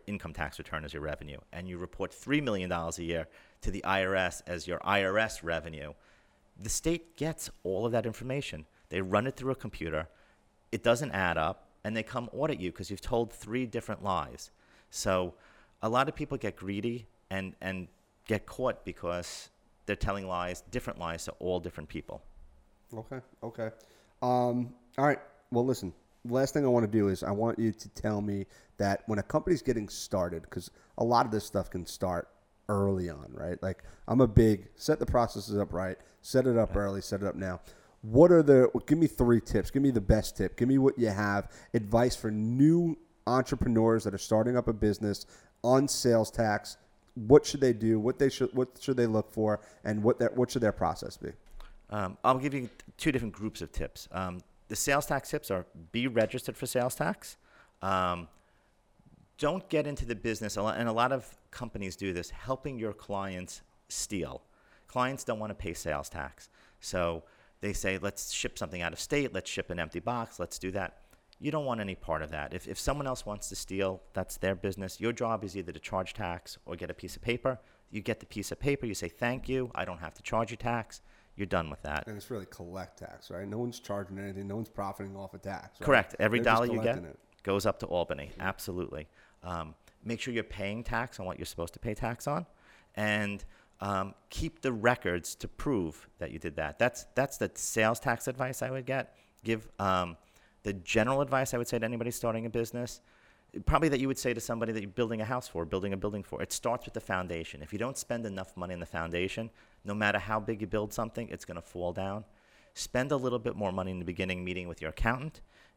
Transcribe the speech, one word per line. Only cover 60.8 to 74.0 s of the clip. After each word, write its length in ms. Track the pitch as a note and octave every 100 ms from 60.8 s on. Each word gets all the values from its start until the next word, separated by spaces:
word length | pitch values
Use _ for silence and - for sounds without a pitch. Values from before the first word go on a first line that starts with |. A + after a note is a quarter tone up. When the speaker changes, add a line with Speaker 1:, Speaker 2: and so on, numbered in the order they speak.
| A#2
Speaker 1:
a 40 |
lot 180 | A2+ B2
of 260 | C3+ - - _
companies 440 | - A#2+ - G2 -
do 160 | G2
this, 200 | F2 E2+
helping 480 | - A#2+ C3 D3+ B2+
your 140 | A2
clients 680 | G2+ - G2+ G2 F#2 F2+ - - _ _
steal. 520 | - - G2+ C#2+ - - _ _ _ _
Clients 360 | B2+ B2+ C3+
don't 140 | - A2
wanna 160 | G#2+
pay 200 | G2 -
sales 360 | E2+ - D2 C#2+
tax. 400 | F2 C#2 - - _ - _
So 440 | - F#2+ E2+ E2 - _ _ _
they 120 | G#2
say, 240 | F#2+ G2+ F#2+
"Let's 320 | G2+ - -
ship 260 | - - -
something 240 | F#2 F2
out 100 | E2+
of 80 | E2
state, 320 | - D3 C3+
let's 180 | F#2 -
ship 200 | - -
an 100 | F2
empty 200 | D#2+ E2+
box, 400 | D#2+ A#2+ A2+ -
let's 180 | F2 -
do 140 | F#2+
that." 280 | F#2+ F2+ - - - _ -
You 120 | D3
don't 140 | D3+ C#3
want 160 | A2+
any 140 | G2+ F2+
part 260 | - D#2
of 100 | D2+
that. 220 | D#2 D2
If, 140 | F2+ -
if 120 | -
someone 260 | - C#3 C#3
else 200 | B2 -
wants 240 | G#2 -
to 60 | G2
steal, 460 | - F#2+ G2 F#2